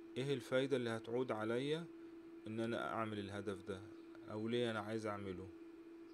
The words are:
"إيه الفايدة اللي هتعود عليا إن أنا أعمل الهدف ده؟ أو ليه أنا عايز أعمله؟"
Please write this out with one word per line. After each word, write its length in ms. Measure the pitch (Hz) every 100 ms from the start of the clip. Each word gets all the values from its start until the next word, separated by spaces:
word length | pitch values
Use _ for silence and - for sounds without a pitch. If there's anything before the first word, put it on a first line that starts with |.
| - -
"إيه 160 | 139
الفايدة 440 | 131 - 131 135 131
اللي 120 | 117
هتعود 420 | 113 113 120 123
عليا 540 | 110 110 120 143 160 170 - - - - - -
إن 120 | 110
أنا 340 | 113 113 64
أعمل 260 | 101 110 104
الهدف 440 | 98 101 101 95 -
ده؟ 140 | 95 - - - - -
أو 160 | 107 113
ليه 240 | 120 117
أنا 80 | 110
عايز 260 | 104 113 107
أعمله؟" 420 | 101 101 87 92 - - - - - -